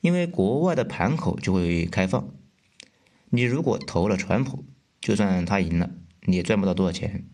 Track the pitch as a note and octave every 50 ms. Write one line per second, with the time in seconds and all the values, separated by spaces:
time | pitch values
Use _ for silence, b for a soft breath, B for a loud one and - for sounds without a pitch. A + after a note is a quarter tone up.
0 | - E3+ F3 F3+ F3 E3+ F3 - F#2+ G2 B2 C#3+ E3 F#3 E3+ C3+ A2+ - - -
1 | E2+ A2 D3+ D#3 - - - - - - F#2 F#2 F2 E2+ E2+ E2 E2+ E2+ - -
2 | F#2+ F#2 A2 B2 - - - - - _ _ _ _ _ _ _ B B B B
3 | B B B B B B - A#2+ B2 A#2+ A#2+ D3 D#3+ C3+ G#2+ - - - - F2
4 | F2 G#2+ G#2 F#2 - - F#2 A2+ C3+ - - - - - - _ _ _ _ _
5 | - - G#2+ G2+ G#2 G2 F#2+ F2+ F2 E2+ G2+ G2 F#2 E2 E2+ E2+ F2 - - -
6 | - - _ _ - - F2+ F2+ F2 - A2+ G#2 F#2+ F#2+ F2+ F2+ F#2+ F2+ E2 -
7 | - - - C2 - -